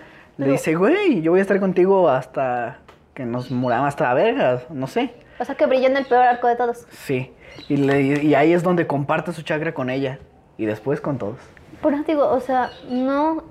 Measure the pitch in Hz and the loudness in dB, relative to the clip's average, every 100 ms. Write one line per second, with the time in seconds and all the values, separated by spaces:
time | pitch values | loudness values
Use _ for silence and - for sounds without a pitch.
0 | - - - - 139 131 170 165 208 381 | -16 -20 -16 -4 -2 0 0 0 2 2
1 | 392 190 160 185 196 196 190 180 185 196 | 2 2 2 2 2 0 2 2 4 4
2 | 165 127 - 151 131 123 117 123 - - | 4 2 -2 -4 -2 -2 -6 -10 -20 -20
3 | _ - 120 123 123 123 127 120 143 - | _ -10 -6 -6 -4 -2 0 0 0 0
4 | 135 131 220 269 143 123 - 143 135 226 | 2 2 2 2 0 0 -4 -10 -6 -4
5 | 262 - - - 247 - 285 262 262 277 | -4 -8 -18 -12 -8 0 2 4 2 0
6 | 262 247 247 240 240 233 240 233 - - | 2 4 4 4 0 0 -2 -4 -10 -14
7 | - 127 131 - - - - 143 139 139 | -6 -6 -6 -14 -20 -14 -4 0 2 2
8 | 135 147 151 139 156 175 165 175 - 139 | 2 2 2 4 4 4 2 0 0 -2
9 | 143 156 165 165 151 156 160 160 127 135 | -2 -4 -4 -8 -6 -4 -4 -6 -6 -4
10 | 135 135 - _ _ - 107 107 135 143 | -4 -8 -16 _ _ -8 -6 -4 -4 -4
11 | 156 131 101 127 - - - - 302 285 | -4 -6 -6 -10 -18 -20 -20 -4 -2 -2
12 | 311 302 254 254 247 254 247 - - 247 | -2 0 2 0 -2 -2 -4 -8 -8 -4
13 | 262 277 311 311 - | -2 0 -2 -4 -4